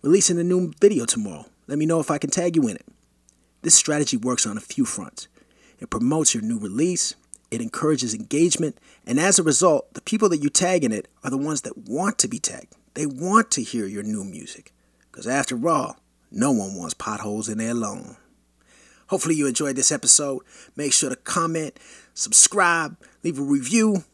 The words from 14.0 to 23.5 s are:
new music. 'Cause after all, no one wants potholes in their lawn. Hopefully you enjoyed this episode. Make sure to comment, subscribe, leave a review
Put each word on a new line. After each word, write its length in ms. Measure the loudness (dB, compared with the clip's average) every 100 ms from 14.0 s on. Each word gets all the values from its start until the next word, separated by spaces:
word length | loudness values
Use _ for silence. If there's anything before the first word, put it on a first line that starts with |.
new 180 | -4 -6
music. 500 | -6 -12 -16 -18 -20 _ _ _ _
'Cause 160 | -12 -4
after 420 | -2 -2 -2 0
all, 280 | 0 -2 -10 _ _ _
no 220 | 0 2
one 240 | 2 0 -8
wants 180 | -10
potholes 540 | -8 -6 -6 -6 -8 -6
in 100 | -6
their 160 | -4
lawn. 440 | -4 -4 -8 -14 -20 _ _ _ _ _ _ _ _ _
Hopefully 260 | -4 0
you 140 | 0 0
enjoyed 260 | 0 -2
this 160 | 0 0
episode. 520 | 0 4 4 2 -8 _ -20 -20 -6
Make 160 | 0
sure 180 | 0 0
to 60 | -6
comment, 600 | -6 -2 -2 -2 -6 -12 -20 -20 _
subscribe, 840 | -10 2 6 6 4 4 2 -2 -10 -20 _
leave 140 | -6 -4
a 40 |
review 640 | 0